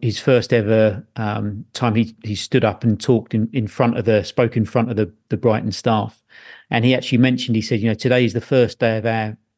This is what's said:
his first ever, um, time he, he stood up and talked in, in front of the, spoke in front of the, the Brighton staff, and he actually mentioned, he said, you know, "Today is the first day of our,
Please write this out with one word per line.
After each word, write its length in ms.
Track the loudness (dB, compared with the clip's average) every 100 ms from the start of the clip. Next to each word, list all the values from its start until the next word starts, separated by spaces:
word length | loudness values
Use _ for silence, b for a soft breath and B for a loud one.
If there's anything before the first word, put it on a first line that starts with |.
his 180 | -4 -2
first 320 | 2 2 2
ever, 500 | 0 2 4 2 0 -10 -8
um, 480 | -6 -4 -6 -8 -12
time 220 | -4 0
he, 200 | 0 -2 -4
he 120 | -8
stood 320 | -8 -2 2 2
up 180 | 0
and 160 | -2 0
talked 320 | 2 0 0
in, 140 | -4 -2
in 120 | -4 -4
front 300 | 0 0 0
of 80 |
the, 180 | 2 0
spoke 360 | 0 0 0 0
in 80 | 0
front 240 | 0 0
of 60 | -2
the, 140 | -4 _ -8
the 80 | -2
Brighton 340 | 0 0 -2
staff, 500 | -4 -2 0 -4 _ _ B B B B
and 140 | 0
he 100 | 2
actually 220 | 2 0 2
mentioned, 380 | 2 2 -2 -2
he 60 |
said, 180 | -2 -2
you 80 | -2
know, 60 |
"Today 320 | 0 2 2 2
is 80 |
the 80 | -2
first 360 | 0 2 2 0
day 200 | 0 0
of 80 | -2
our, 320 | -2 -4 -8 _